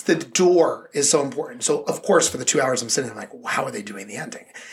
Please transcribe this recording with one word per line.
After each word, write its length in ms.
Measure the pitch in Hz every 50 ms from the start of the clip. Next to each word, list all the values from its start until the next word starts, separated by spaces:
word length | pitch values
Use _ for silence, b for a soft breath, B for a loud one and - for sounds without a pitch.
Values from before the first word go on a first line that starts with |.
| -
the 100 | - 170
door 760 | 160 - - - - 180 180 180 170 160 165 - - - - -
is 160 | 143 139 -
so 120 | - 151 139
important. 400 | 139 135 139 - - 123 123 -
So, 200 | - 147 - -
of 200 | - - - -
course, 240 | - 190 165 160 -
for 100 | - 127
the 80 | 127
two 160 | - - 151
hours 200 | 135 131 127 117
I'm 80 | 120 113
sitting, 200 | - 147 135 117
I'm 80 | 107 107
like, 140 | 101 - - 123 -
"How 180 | - - - 135
are 80 | 135
they 100 | 120 107
doing 260 | 101 104 104 98 98 104
the 100 | 104 120
ending?" 280 | 160 123 - - - _ B B B B